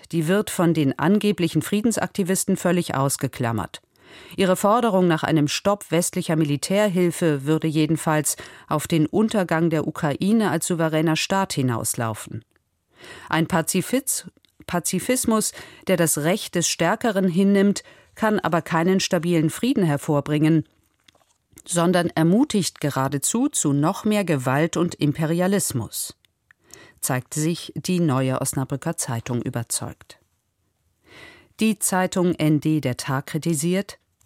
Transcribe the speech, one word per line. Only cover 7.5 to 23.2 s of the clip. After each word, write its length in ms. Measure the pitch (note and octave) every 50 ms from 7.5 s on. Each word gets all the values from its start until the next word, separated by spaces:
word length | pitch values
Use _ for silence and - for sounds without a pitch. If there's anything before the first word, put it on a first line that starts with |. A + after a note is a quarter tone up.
| D#3+ D#3 -
jedenfalls 720 | D#3+ C#3+ D#3+ D#3 D3+ D#3+ D3 - E3 D#3 D3+ D3 - - - - - - - -
auf 200 | - D#3 D3 -
den 180 | - F3 D#3 D3+
Untergang 640 | - - G3 A3 G#3+ - G#3 F3+ - E3+ D#3+ E3+ E3
der 180 | D#3+ D3+ -
Ukraine 600 | D#3 - - E3+ D3 C#3 - F#3 G3 A3 A3+ G#3+ E3
als 160 | C#3+ E3+ -
souveräner 520 | - F3+ D#3+ E3 D#3+ D#3+ D#3 D#3+ E3 D#3+
Staat 360 | - - - G3 G3 F#3+ F#3+ -
hinauslaufen. 920 | D3 C3 B2+ A#2 A#2+ B2 - - - A#2 A2+ A2 - - - - A2+ - _ _ _ _ _ _ _ _ _ _ _ - - - - - -
Ein 160 | D#3 D#3+ D#3+
Pazifiz-, 800 | - F#3 E3 D#3 - - F#3 - - B3 C4+ - - - - - F3+ - _ _ _ _ - -
Pazifismus, 840 | - - F3 E3+ - F#3+ F3+ - - B3+ B3+ - A#3 A3 G#3+ G#3 - - - - - - - -
der 120 | - F#3
das 220 | E3+ E3+ D3+ - D3+
Recht 360 | C#3+ E3 F#3+ G#3+ - - -
des 120 | F3 D#3
Stärkeren 600 | - - - E3+ E3+ A3 A3 - A#3 F3+ G3 F#3+
hinnimmt, 560 | F#3 D#3+ F#3+ G3 G3 G3+ G3 G3 G3+ G3 - - - - - _ _ _
kann 240 | - A3 G#3+ G#3+ -
aber 220 | - E3 E3+ E3
keinen 380 | - - F3 D#3+ E3 F#3 G3 F#3+
stabilen 500 | - - - - D#3 F3 F3 D#3+ D3+ D#3
Frieden 340 | - - A#3 B3 C#4 A3 F#3
hervorbringen, 840 | D#3 C#3+ C#3 - - D3 C#3+ C#3 D3 D3+ D3 D#3 D#3 E3 D#3 - - _ _ _ _ _ _ _ _ _ _ _ _ _ _ _ _ _ - -
sondern 460 | - F3 E3+ E3 F3 F3+ F3 F3 -
ermutigt 680 | - D#3+ D#3+ E3 F#3+ A#3 D4+ - - G3+ D#3+ - - -
geradezu 680 | - C#3+ - C3+ C3 C3+ C#3+ C#3